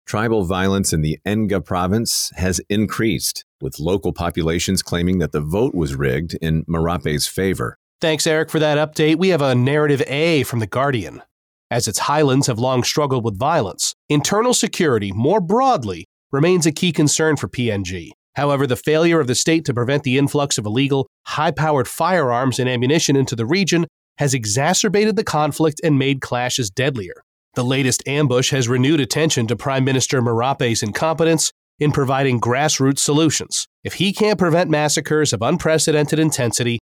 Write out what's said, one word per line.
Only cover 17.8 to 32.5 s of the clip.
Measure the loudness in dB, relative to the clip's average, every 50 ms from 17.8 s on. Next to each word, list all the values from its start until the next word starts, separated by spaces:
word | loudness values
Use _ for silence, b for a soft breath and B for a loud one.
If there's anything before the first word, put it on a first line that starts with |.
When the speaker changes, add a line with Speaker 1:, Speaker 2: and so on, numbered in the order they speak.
| -4
Speaker 2:
G. | -6 -8 -10 -12 -14 -20 _ _ _ -6
However, | -2 0 0 2 0 0
the | 0 -2
failure | -2 0 0 2 4 4 4 4 4
of | 2
the | 2 0
state | 0 2 2 2 2 0
to | -2 -2
prevent | -2 -2 0 -2 0
the | 0 0 2
influx | 2 2 2 2 0 0 0 -2
of | -4 -4
illegal, | -2 0 0 0 2 0 0 -2 -4 _ _ _
high-powered | -8 -4 -2 0 0 0 0 0 2 2 0 0
firearms | -2 -2 -2 0 2 2 2 2 2 0 0 0 0 0
and | 0 -2
ammunition | -2 0 0 2 2 2 2 2 2 2
into | 2 2 0 -2
the | -4 -2
region | -2 0 0 0 0 0 0 0 -4 _ _ _ _ _
has | -4 -2 -2 -2
exacerbated | -2 -2 -2 -2 0 0 2 2 2 0 2 2 2 2 2 2
the | 0 -2
conflict | 0 0 0 0 0 0 0 0 0 0 0 0
and | 2 2 2
made | 2 0 0 -2
clashes | -4 -4 -4 -2 -2 -2 -2 -4 -4 -4
deadlier. | -4 -2 -2 -2 -2 -4 -6 -10 -12 -18 -20 _ _ _ _ _ _
The | -4 -2
latest | 0 0 2 2 0 0 -2 -2
ambush | -2 0 0 2 2 2 2 2 2
has | 0 0 0
renewed | 2 2 2 2 4 2 2
attention | 0 0 0 0 0 0 0 0 0
to | -2 -4
Prime | -4 -4 -2 0 0 2
Minister | 2 2 0 0 0 0 0 2
Marape's | 2 0 0 0 0 0 0 0 0 0 0
incompetence | -2 -4 -2 -2 -2 0 0 2 2 2 2 2 0 -2 -6 _ _ _ _
in | -2 0 0
providing | 2 2 0 2 2 2 2 2 2 2
grassroots | 0 0